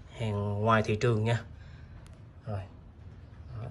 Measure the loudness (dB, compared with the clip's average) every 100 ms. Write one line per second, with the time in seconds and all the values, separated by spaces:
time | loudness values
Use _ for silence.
0 | -16 -4 -2 0 0 2 6 6 6 4
1 | 4 6 4 2 0 -14 -16 -16 -16 -16
2 | -16 -16 -18 -12 -6 -6 -6 -14 -18 -16
3 | -16 -16 -16 -16 -12 -10 -10